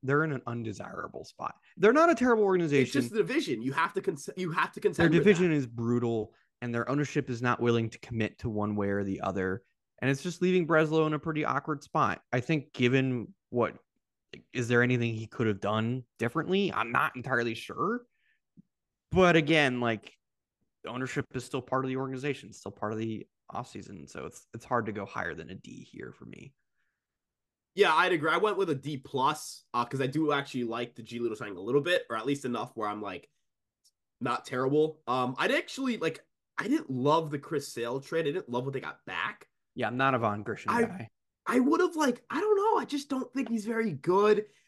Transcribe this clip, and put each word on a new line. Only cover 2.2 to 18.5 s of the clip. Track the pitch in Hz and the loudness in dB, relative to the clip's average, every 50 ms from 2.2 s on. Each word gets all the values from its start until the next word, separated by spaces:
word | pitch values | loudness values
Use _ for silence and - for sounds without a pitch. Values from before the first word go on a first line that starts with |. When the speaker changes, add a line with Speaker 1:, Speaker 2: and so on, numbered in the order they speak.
| 254 254 233 220 208 | 4 4 4 6 6
Speaker 1:
organization. | 190 185 180 170 151 143 135 127 123 - 131 | 4 4 4 4 4 4 4 4 4 2 0
Speaker 2:
It's | 120 120 | 0 0
just | - | 0
the | 226 | 0
division. | 170 175 262 330 - 170 123 110 117 | 0 0 0 -2 -2 -2 -4 -4 -4
You | 135 139 | -2 0
have | 160 165 - - | 0 0 0 -2
to | 190 - | -2 -4
con-, | 196 170 143 - - - | -4 -4 -6 -8 -10 -8
you | 185 185 165 165 | -6 -4 -2 0
have | 175 165 - - | -2 -2 -2 -2
to | - | -2
contend | - 196 151 - 170 160 160 | -2 0 2 4 4 6 6
Speaker 1:
Their | 170 | 6
Speaker 2:
with | 147 | 6
Speaker 1:
division | 214 196 165 185 170 | 6 6 6 4 2
Speaker 2:
that. | 156 | 2
Speaker 1:
is | 147 131 | 2 0
brutal, | 117 117 117 117 117 120 120 120 117 117 110 104 - - _ _ _ _ _ | -2 -4 -4 -2 0 0 2 0 0 0 -2 -2 -4 -8 _ _ _ _ _
and | 123 120 117 | -8 -4 -4
their | 117 117 123 | -2 -2 0
ownership | 135 147 147 - - 151 - - | 0 0 0 0 0 -2 -2 -2
is | 123 113 | -4 -2
not | 127 123 120 - | 0 0 2 2
willing | 120 120 117 117 113 110 | 4 4 4 4 2 -2
to | - - | -4 -10
commit | - - 120 110 107 104 - - | -12 -8 -4 -2 -2 -2 -4 -6
to | - 123 | -6 -4
one | 107 104 104 104 104 | -2 -2 -2 0 0
way | 104 101 101 | 0 0 0
or | 98 101 98 | 0 0 -2
the | 95 95 - - | -2 -4 -4 -4
other. | 95 92 98 92 92 95 - - _ _ _ _ _ _ _ | -4 -2 0 0 0 -2 -4 -6 _ _ _ _ _ _ _
And | 127 135 | -2 -2
it's | 139 139 - | 0 -2 -2
just | 180 165 - 180 | -6 -4 0 2
leaving | 185 180 185 165 | 2 4 4 4
Breslow | 147 165 156 160 151 160 160 156 | 4 4 4 4 4 4 2 2
in | 156 151 | 2 0
a | 147 | -2
pretty | - 165 156 151 151 | -4 -4 -4 -2 -2
awkward | 117 131 139 - - 151 143 - | -2 -2 -2 -2 -4 -4 -6 -6
spot. | - - 160 131 101 85 - - _ - | -4 0 0 2 0 0 -4 -4 _ -2
I | 127 | -2
think | - - 160 147 - - - | 0 0 0 0 -2 -4 -2
given | - 123 120 131 135 131 131 127 120 101 - - _ _ _ | 2 2 4 4 4 2 2 0 -2 -4 -8 -12 _ _ _
what, | 120 120 113 80 - - _ _ _ _ _ _ _ _ _ _ - - - _ - | 0 0 0 0 -2 -6 _ _ _ _ _ _ _ _ _ _ -20 -20 -18 _ -6
is | 127 120 113 | -4 0 2
there | 123 120 123 | 4 4 6
anything | 123 127 120 117 117 113 | 4 4 2 0 -2 -4
he | 110 113 | -6 -8
could | - - - 117 | -8 -4 -2 0
have | 110 101 95 | 0 0 0
done | - 101 107 110 110 117 127 131 - _ _ - | -2 -2 0 0 0 0 -2 -4 -6 _ _ -4
differently? | 110 117 - 165 151 - 185 196 202 165 - | -4 -2 -2 -4 -2 0 0 2 2 0 0
I'm | - 113 117 120 | -2 -2 0 0
not | 131 151 156 - | 0 0 0 -2
entirely | 127 117 131 131 120 117 117 113 | -6 -4 -2 0 0 0 0 -4
sure. | - - - - - 143 196 240 240 240 _ _ _ _ _ _ _ _ _ | -6 -8 -10 -6 -4 -2 -2 -4 -4 -8 _ _ _ _ _ _ _ _ _